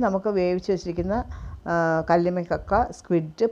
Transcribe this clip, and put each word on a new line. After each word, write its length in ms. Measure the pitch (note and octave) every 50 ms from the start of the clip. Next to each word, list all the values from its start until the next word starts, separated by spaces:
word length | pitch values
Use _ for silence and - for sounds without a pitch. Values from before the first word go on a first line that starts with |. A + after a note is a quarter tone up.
| B3
നമുക്ക് 260 | G3+ F#3+ F#3+ G3 G#3+
വേവിച്ച് 420 | G3+ F#3+ F3+ F3+ F3+ F#3 - -
വെച്ചിരിക്കുന്ന, 540 | F#3+ F3+ - F3+ E3+ F3 F3 F#3 G#3 A#3+ B3+ - - - - - - - - -
ആ, 320 | E3+ E3+ E3 E3 D#3+ D#3+ D#3+ -
കല്ലുമ്മേ 340 | E3+ F3 F3 F3 F3+ F3+ F3 E3+
കക്ക, 400 | D#3+ D3+ - - G3 A3 B3+ -
സ്ക്വിഡ്, 540 | - - - - F3+ E3+ D#3+ D#3 D#3 - A3+ A3+